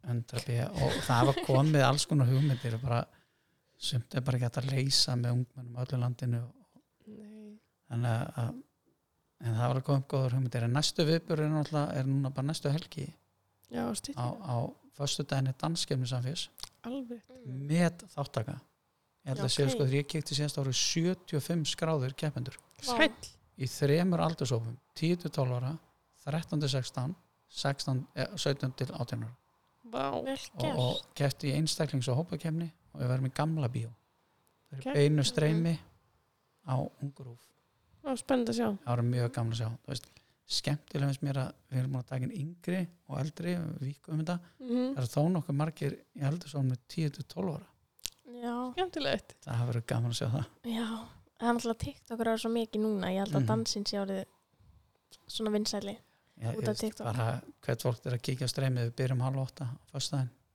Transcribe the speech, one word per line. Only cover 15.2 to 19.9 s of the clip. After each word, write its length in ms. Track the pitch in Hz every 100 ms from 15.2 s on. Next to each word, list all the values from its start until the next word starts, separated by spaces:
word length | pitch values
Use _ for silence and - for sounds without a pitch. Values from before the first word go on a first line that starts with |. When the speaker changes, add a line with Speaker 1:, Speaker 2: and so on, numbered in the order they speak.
| 147 135 131
Speaker 1:
er 60 | 131
danskeppni 480 | 160 165 - 135 127
Samfés. 440 | 127 123 - - - - _
Speaker 2:
Alveg. 380 | 233 269 247 240 _ 254 233
Speaker 3:
Mm. 180 | 131 143
Speaker 1:
Met 360 | 165 175 170 214
þátttaka. 460 | - 139 - 110 127 - _ _ _ _ _ -
Ég 60 |
held 80 | 131
Speaker 3:
Já, 40 | 131
Speaker 1:
að 80 | -
séu, 100 | 139
Speaker 3:
ok. 60 |
Speaker 1:
sko, 140 | 220
þegar 100 | 131